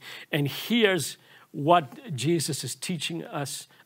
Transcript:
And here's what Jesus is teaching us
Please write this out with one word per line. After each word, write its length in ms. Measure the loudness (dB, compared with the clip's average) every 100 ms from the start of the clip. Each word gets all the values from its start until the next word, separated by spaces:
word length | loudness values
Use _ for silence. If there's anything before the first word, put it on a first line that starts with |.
| -10 -16 -4
And 160 | 0 0
here's 680 | -2 0 4 4 4 -2 -8 _ -20 -12
what 640 | -2 6 6 4 -8 -8 -2
Jesus 480 | 0 2 0 -4
is 120 | -6 -8
teaching 500 | -6 -4 -4 -6 -6
us 420 | -6 -6 -8 -12 -20